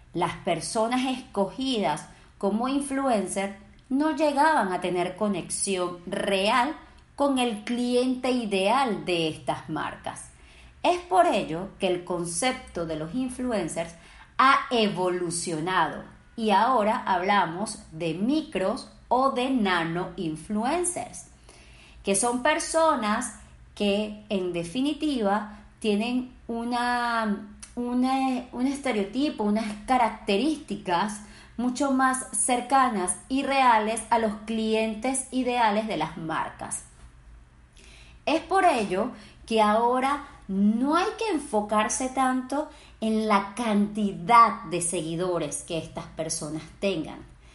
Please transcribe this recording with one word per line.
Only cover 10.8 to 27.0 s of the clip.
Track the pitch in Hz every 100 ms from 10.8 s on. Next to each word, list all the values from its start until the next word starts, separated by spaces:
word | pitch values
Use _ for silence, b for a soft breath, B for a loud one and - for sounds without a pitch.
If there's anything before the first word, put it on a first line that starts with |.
Es | 311 349
por | - 370 339
ello | 220 156 165 196 -
que | 190
el | 175
concepto | 175 175 170 170 254 254 - 180 165
de | 156
los | 160
influencers | 254 254 254 254 214 160 165 165 - B B B -
ha | 269 277 -
evolucionado | 240 208 165 180 180 170 170 185 156 170 185 151 - - - - -
y | 220
ahora | 190 233 254 208 247 202
hablamos | 185 185 202 170 170 220 - -
de | 160 165
micros | 165 220 311 - 185 190 262 - - -
o | 247 262
de | 240 262
nano | 262 196 175 165 175 180 -
influencers, | 165 156 - 208 233 339 349 - - - - B B B B B B B
que | - 196
son | 240 247
personas | 302 320 - 320 320 262 208 220 254 - B - - -
que | 208 202 214 208 -
en | 196 180
definitiva | 170 170 254 285 302 311 254 202 208 208 - - -
tienen | 220 202 240 254 247 - -
una, | 233 233 240 247 240